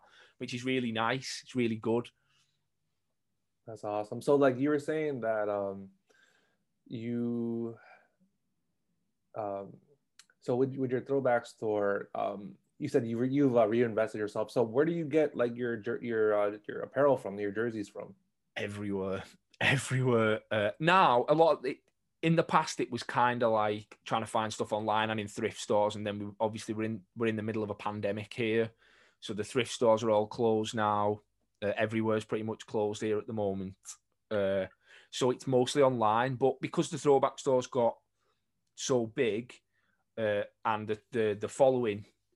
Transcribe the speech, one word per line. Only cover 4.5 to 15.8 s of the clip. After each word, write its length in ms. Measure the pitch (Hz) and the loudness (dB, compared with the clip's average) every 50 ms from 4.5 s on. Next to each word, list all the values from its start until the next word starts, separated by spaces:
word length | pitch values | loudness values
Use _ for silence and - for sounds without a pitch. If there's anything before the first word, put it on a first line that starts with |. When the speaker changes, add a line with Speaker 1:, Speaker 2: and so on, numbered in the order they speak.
| 127 127 | 4 2
Speaker 2:
you 120 | 139 147 | 0 0
were 80 | 151 143 | 0 0
saying 420 | 143 156 156 156 156 147 139 120 | 0 -2 -4 -2 -2 -4 -4 -2
that, 280 | 110 113 110 107 104 104 | -2 -2 -2 0 0 -2
um, 420 | 101 101 98 98 98 98 98 95 - _ _ _ _ _ _ _ _ _ _ _ _ _ _ _ _ _ _ | -2 -2 -4 -4 -6 -10 -14 -16 -20 _ _ _ _ _ _ _ _ _ _ _ _ _ _ _ _ _ _
you, 880 | - 135 113 113 120 120 120 120 120 117 117 117 117 117 117 117 117 117 - - - - - _ _ _ _ _ _ _ _ _ _ _ _ _ _ _ _ _ _ _ _ _ _ _ _ _ _ - | -14 -12 -10 -6 -6 -4 -2 -2 -2 -2 -2 -4 -4 -4 -4 -6 -8 -10 -12 -18 -20 -20 -20 _ _ _ _ _ _ _ _ _ _ _ _ _ _ _ _ _ _ _ _ _ _ _ _ _ _ -10
um, 440 | 117 107 101 98 98 98 - - - _ _ _ _ _ _ _ - - _ _ _ | -8 -8 -6 -6 -8 -10 -12 -16 -20 _ _ _ _ _ _ _ -20 -20 _ _ _
so 160 | - 139 123 | -4 -2 0
with, 200 | 123 135 131 131 | 0 0 0 -2
with 140 | 135 131 120 | -4 -4 -2
your 100 | 127 120 | -4 -4
throwback 460 | - 135 139 139 127 123 120 117 - | -2 -2 -2 0 2 2 2 2 0
store, 640 | - - _ 117 107 107 104 101 101 101 - - - - | -4 -10 _ -4 -2 0 2 2 2 0 0 -4 -6 -6
um, 420 | 110 107 104 104 98 104 - - - _ _ _ - | -4 -4 -4 -6 -8 -12 -14 -16 -20 _ _ _ -10
you 100 | - 131 | -4 0
said 180 | - 135 117 | 0 0 0
you 100 | 113 117 | 0 -2
re-, 140 | 113 127 131 | -2 0 0
you've, 260 | 135 143 143 131 117 | 2 2 4 4 6
uh, 100 | 117 110 | 4 4
reinvested 520 | 104 117 120 123 113 104 110 110 110 - 110 | 4 4 2 2 2 2 0 0 0 -2 -4
yourself. 320 | 104 101 - 110 107 - | -6 -4 -4 -4 -6 -2
So 120 | - 131 | 0 0
where 220 | 113 110 110 139 156 | 0 2 2 0 0
do 80 | 170 | 2
you 140 | 170 170 160 | 0 -2 -2
get, 280 | 139 151 156 151 147 - | 0 2 2 2 2 2
like, 220 | 127 120 120 117 | 0 -2 -2 -2
your 200 | 120 123 120 117 | -4 -4 -4 -4
jer-, 240 | 110 | -4